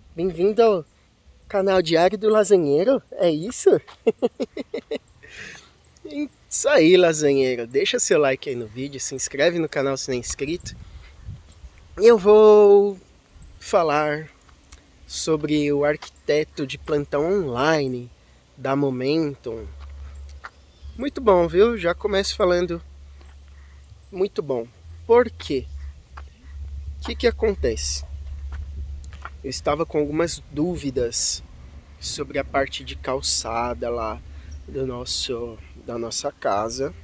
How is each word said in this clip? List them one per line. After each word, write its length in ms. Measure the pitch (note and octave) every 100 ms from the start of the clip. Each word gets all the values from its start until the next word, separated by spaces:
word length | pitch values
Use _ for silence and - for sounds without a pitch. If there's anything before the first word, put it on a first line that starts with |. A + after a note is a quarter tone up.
| - E3
Bem-vindo 440 | F#3 E3 G3 G#3+
ao 240 | A3+ F#3+ D3 _ _ _ _ _ -
canal 340 | G3+ G3 F#3+
Diário 380 | E3 D#3+ F3+ G3+
do 100 | G#3+
Lasanheiro, 720 | G#3+ G3+ G3 D3+ C#3+ G3+ C4+ -
é 180 | - F3
isso? 500 | D#3 F#3+ - G4 F3+ - -
<laughs> 960 | - - A#3 - B3+ - - - - C#3+ _ _ - - - - - _ _ _ - C#4 D4 _ -
Isso 180 | - C#4
aí, 280 | C#4+ D#3+ F3+
lasanheiro. 720 | F3 D#3 D3+ C#3 C3 B2 A#2
Deixa 320 | C3+ F#3+ A#3+
seu 180 | - E3
like 320 | C#3+ C3 D3
aí 60 | A#2+
no 100 | A2
vídeo, 320 | A#2 C#3 C#3
se 160 | -
inscreve 460 | C3 - C#3 D#3+ E3+
no 80 | D#3
canal 280 | D3 C#3 C3+
se 120 | -
não 80 | B2
é 20 |
inscrito. 560 | - - C#3 F3 - - - - - - - - - - - - - -
Eu 220 | G#3+ A3+
vou 800 | F#3+ G#3+ G#3+ G#3 G#3 G3+ G3+ F#3+ - _ _ - - -
falar 680 | - G3+ E3 D3 D3+ D3 D#3 _ _ _ _ - _ _ -
sobre 680 | - - D#3 D3+ D3+ D3
o 120 | C#3+
arquiteto 840 | D3 D3+ - - - D3+ D#3 - C3+
de 120 | C#3+
plantão 640 | - D3 C#3+ C#3+ D#3+ G3+
online 680 | D3+ A#2+ D3+ D#3 C3+ B2 B2 _ _ _ _ -
da 180 | C3
Momentum. 880 | C#3 C#3 B2+ C3 D#3 D3+ C3+ B2 A2+ G2+ - - - - - - - - _ _ _ - -
Muito 220 | C#4 -
bom, 260 | A#3 F3+ E3+
viu? 320 | F3 A3+ A#3
Já 160 | E3+
começo 400 | F3 G#3 G3 G3
falando 480 | - F#3+ F3 F3 E3+ - - - - - - - - - - - - -
muito 320 | F#3 G3+ -
bom. 240 | D3+ B2+ A#2 - - - -
Por 240 | A#3 B3
quê? 340 | - - C3+ - - - - - - - - - - - - - -
O 20 |
que 120 | - A#3
que 100 | A#3+
acontece? 800 | - A3 G3 B2+ A2 - - - - - - - - - - - - - - - -
Eu 80 | C3+
estava 340 | - - D#3
com 140 | D#3+ D3+
algumas 420 | D3 D3+ E3+ - -
dúvidas 920 | C#3+ E3+ E3+ C#3 B2+ A#2 - - - - - - - - -
sobre 400 | - - C#3 C#3+
a 60 |
parte 400 | C3+ C#3+ C3+ -
de 100 | C3
calçada 960 | C#3 - C3 - - A#2 A#2 B2 A#2+ A#2+
lá 320 | A#2+ A2 A#2 - - - - -
do 180 | C#3 C3
nosso, 720 | B2 B2 - - A#2+ A#2+ G#2+ - -
da 140 | - A#2
nossa 320 | A#2 - C#3+
casa, 640 | - C3+ G2+ A2+ B2 C#3 -